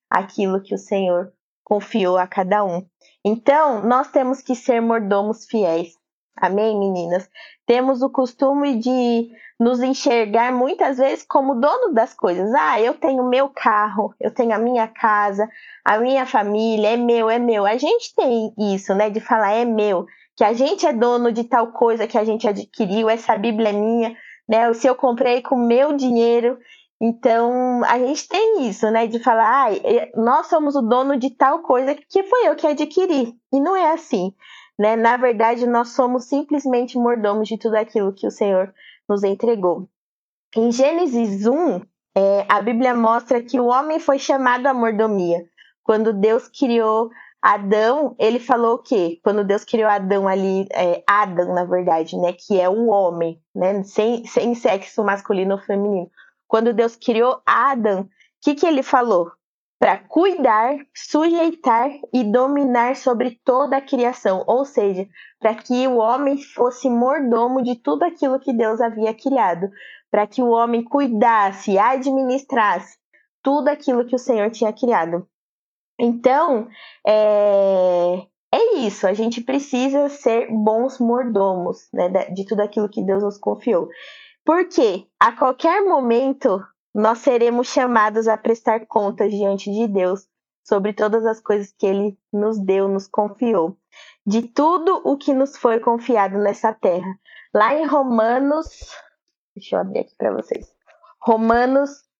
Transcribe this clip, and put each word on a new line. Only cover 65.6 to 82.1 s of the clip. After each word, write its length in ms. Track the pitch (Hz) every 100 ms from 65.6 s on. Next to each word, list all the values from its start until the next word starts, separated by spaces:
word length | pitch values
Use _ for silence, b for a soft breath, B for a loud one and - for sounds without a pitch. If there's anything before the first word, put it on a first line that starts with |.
| - 247 262
o 80 | 240
homem 440 | 220 254 285 277
fosse 480 | - - 247 247 269
mordomo 720 | 233 247 311 262 233 240 262
de 140 | 247
tudo 300 | - - 294
aquilo 340 | 339 339 277 262
que 140 | 277
Deus 280 | 233 220 220
havia 320 | 233 214 220
criado. 560 | 220 277 269 202 170 196 B B B _
Pra 160 | 208 208
que 120 | -
o 100 | 247
homem 340 | 233 233 240
cuidasse, 920 | 233 285 277 214 233 226 196 196 - 190
administrasse 1200 | 226 269 262 269 254 262 277 247 208 180 226 _ _ b b _
tudo 240 | 269 285 277
aquilo 400 | 294 - 247 240
que 80 |
o 40 | 254
Senhor 300 | 240 226 208
tinha 200 | 226 220
criado. 540 | 220 240 208 165 170 190 _ _ _ _ _ _ -
Então, 720 | 240 233 - 277 339 240 226 B B B -
é... 1200 | 214 214 208 208 196 196 190 185 175 175 180 180 _ _
é 220 | - 466 381
isso, 280 | 226 196 190
a 60 |
gente 280 | 208 226 233
precisa 680 | 233 277 277 247 269 277 285
ser 420 | 285 240 226 -
bons 480 | 220 214 220 262 262
mordomos, 880 | 233 240 233 202 196 185 175 185 _
né, 160 | -
da, 160 | 180